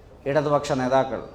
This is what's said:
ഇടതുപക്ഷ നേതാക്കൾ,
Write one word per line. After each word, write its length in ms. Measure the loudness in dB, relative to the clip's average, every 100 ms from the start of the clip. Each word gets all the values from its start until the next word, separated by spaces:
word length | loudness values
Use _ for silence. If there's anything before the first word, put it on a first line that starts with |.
| -20 -10 -2
ഇടതുപക്ഷ 420 | 0 2 0 0 -2
നേതാക്കൾ, 380 | 2 2 2 -4 -10